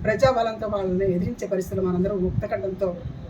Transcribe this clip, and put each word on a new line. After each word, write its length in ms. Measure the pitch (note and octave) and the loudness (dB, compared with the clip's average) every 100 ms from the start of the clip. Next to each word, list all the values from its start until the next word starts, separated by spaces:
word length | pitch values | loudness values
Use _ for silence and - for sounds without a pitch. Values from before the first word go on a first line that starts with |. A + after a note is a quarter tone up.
ప్రజాబలంతో 640 | G3 G#3 C4 A#3 A3+ A3 G#3+ | 0 4 4 4 0 -2 -4
వాళ్ళని 480 | G3+ F#3+ F3+ F#3+ F3 | -2 0 2 2 2
ఎదిరించే 320 | A#3 A#3+ G3 | -2 -4 -2
పరిస్థితులు 400 | F#3+ F3+ F#3+ F#3 | -2 -2 -2 0
మనందరం 360 | F3+ G3 G3+ | 2 2 2
ముక్తకంఠంతో 720 | F3+ - G#3 G#3 F#3+ F#3 F#3+ F3 - - | 0 0 -2 -2 -4 -2 -2 -2 -10 -10